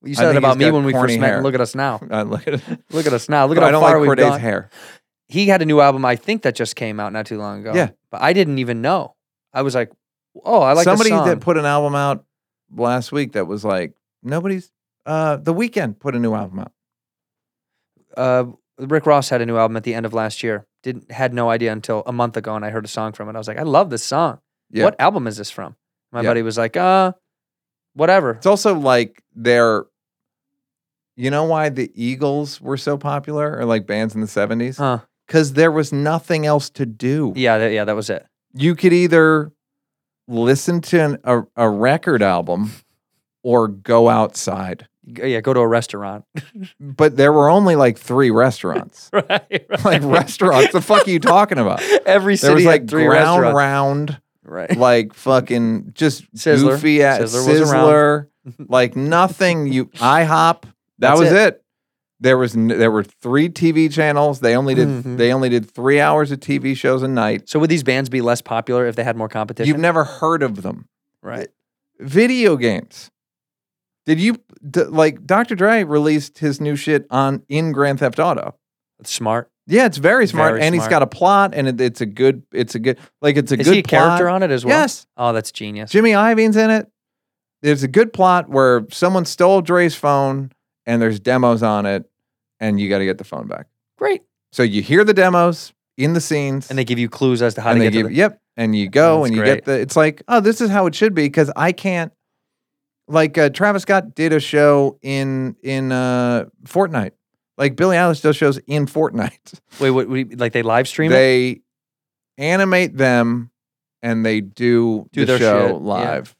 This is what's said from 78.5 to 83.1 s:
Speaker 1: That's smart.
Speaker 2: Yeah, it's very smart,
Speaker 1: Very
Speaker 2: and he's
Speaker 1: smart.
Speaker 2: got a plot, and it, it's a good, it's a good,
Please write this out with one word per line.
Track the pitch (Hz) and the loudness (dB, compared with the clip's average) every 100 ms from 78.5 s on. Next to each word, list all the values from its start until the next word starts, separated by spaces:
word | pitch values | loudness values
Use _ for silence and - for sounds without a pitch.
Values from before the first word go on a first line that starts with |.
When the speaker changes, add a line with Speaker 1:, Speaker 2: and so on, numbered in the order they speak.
| - _ _ _ _ | -14 _ _ _ _
Speaker 1:
That's | - | -14
smart. | - 110 113 120 _ - | -8 -4 -4 -6 _ 0
Speaker 2:
Yeah, | 202 247 | 2 2
it's | 143 | 2
very | 151 247 220 | 2 2 2
smart, | 160 156 | 2 0
Speaker 1:
Very | 113 | 2
Speaker 2:
and | 156 175 | 0 0
he's | |
Speaker 1:
smart. | 113 | 0
Speaker 2:
got | 156 | 0
a | 139 | 0
plot, | - 180 196 196 147 | 0 2 4 2 -2
and | 135 | -4
it, | 123 | -2
it's | 127 117 | -4 -2
a | 110 | -10
good, | 104 131 123 _ | 0 0 0 _
it's | 95 113 117 | -6 -6 -4
a | |
good, | 117 123 - | -4 -4 -10